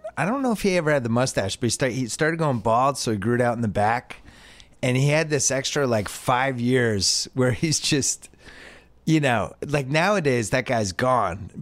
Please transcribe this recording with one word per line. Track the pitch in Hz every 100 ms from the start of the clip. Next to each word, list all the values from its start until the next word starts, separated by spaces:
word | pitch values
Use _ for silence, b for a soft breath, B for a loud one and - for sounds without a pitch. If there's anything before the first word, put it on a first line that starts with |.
| - -
I | 160
don't | 277
know | 262
if | 214
he | 196 180
ever | 151
had | 147
the | 117
mustache, | 117 131 - 98 -
but | 117
he |
start-, | - 131
he | 113 120
started | - 156 165
going | 156 120
bald, | 113 113 135 135
so | -
he | 107
grew | 104 120
it |
out | 120 117
in |
the | 113
back. | 98 104 120 - - - B B B B B
And | 131 123
he | 143
had | 151 160
this | 143 -
extra, | 131 131 147 135
like, | 110 95
five | - - 123 135 127
years | 120 127 117 101 - - -
where | 131 127
he's | 107 165 143
just, | - 147 - - - - B B B B B -
you | - 156
know, | 139 113 92 - 143
like, | 143 131
nowadays | 156 185 208 147 120 107
that | 131 127
guy's | 117 101
gone. | 87 127 127 98 98 90 -